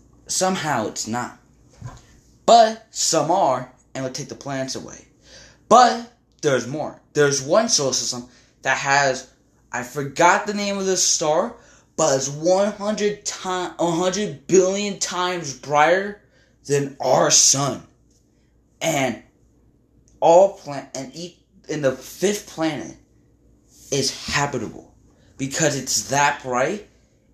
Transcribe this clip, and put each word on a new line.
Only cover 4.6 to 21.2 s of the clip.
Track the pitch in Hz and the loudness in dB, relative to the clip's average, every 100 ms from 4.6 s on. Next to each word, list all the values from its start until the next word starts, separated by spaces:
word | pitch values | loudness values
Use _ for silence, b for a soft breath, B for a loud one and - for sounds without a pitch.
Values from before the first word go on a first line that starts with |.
| 131 | -6
away. | - - - _ _ B B B B _ | -8 -12 -18 _ _ B B B B _
But | 233 240 233 240 _ _ _ | 6 6 2 -8 _ _ _
there's | 147 127 110 | 0 0 -2
more. | 151 120 - _ | -8 -10 -12 _
There's | 147 143 135 | 2 2 2
one | 135 196 233 | 2 2 2
solar | - 135 | 0 0
system | 123 117 123 123 b b b | -2 -4 -8 -12 b b b
that | 135 127 | -2 -2
has, | 139 139 139 127 - _ _ _ _ | 2 2 2 0 -8 _ _ _ _
I | 120 | -10
forgot | 123 147 139 - 170 202 208 | -8 -8 -8 2 4 4 -2
the | |
name | 208 202 196 | -6 -4 -4
of | 190 | -2
this | 180 - | 0 0
star, | - 160 160 233 - b b b - | 0 0 0 -2 -10 b b b -2
but | 156 135 | 0 0
it's | 135 | -2
one | 147 165 185 208 | -4 0 2 0
hundred | 196 202 196 208 202 | -2 -6 -2 -2 -2
ti-, | - - 190 185 170 - | -10 -10 -6 -6 -6 -2
a | 170 | -2
hundred | 165 185 185 202 143 - | 0 0 -2 -6 -8 2
billion | 180 185 196 208 185 | 4 4 0 -4 -4
times | - 180 180 180 147 123 | -6 -4 -4 -4 -8 -12
brighter | 131 147 156 185 202 208 b b b b - | -2 4 4 4 -2 -12 b b b b -2
than | 143 139 - | -2 -2 -4
our | 139 160 156 | 2 4 4
sun. | - - 135 139 98 - _ _ _ _ _ _ _ _ _ | 4 4 2 -2 -6 -14 _ _ _ _ _ _ _ _ _
And | 160 147 127 107 - _ _ _ _ _ _ _ _ _ | -4 0 -2 -4 -14 _ _ _ _ _ _ _ _ _
all | 151 170 196 - | 6 8 6 2
plan-, | 143 135 135 | -12 -12 -10
and | 131 131 | -12 -12
each, | 156 | -12